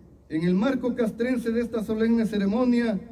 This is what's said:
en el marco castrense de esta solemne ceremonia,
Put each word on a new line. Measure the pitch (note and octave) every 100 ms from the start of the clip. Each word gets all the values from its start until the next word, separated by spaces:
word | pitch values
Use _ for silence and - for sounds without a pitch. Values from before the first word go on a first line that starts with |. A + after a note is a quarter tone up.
| - - -
en | D#3
el | F3
marco | F#3 C4+ C4+ B3
castrense | B3 A3 - B3 B3 A#3
de | A3+
esta | A#3 A3+
solemne | G3+ A3 A3+ A#3 A3
ceremonia, | G#3 G3 A#3 B3+ A#3+ A#3 F#3 -